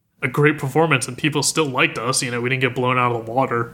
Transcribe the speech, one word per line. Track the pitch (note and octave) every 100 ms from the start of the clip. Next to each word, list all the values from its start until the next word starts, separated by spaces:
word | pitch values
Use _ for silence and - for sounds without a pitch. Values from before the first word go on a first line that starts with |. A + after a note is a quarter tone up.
| _ -
a | B2
great | C3+ D3 D3
performance, | C#3 D3+ D#3+ C3 -
and | B2
people | D#3 D3
still | - - D3
liked | B2+ D#3+ -
us. | A#2 C3
You | B2+
know, | A#2+
we | B2
didn't | C3
get | C3 B2+
blown | B2 B2+
out | B2
of | A#2 A#2
the |
water, | B2 B2+ A#2+ A2+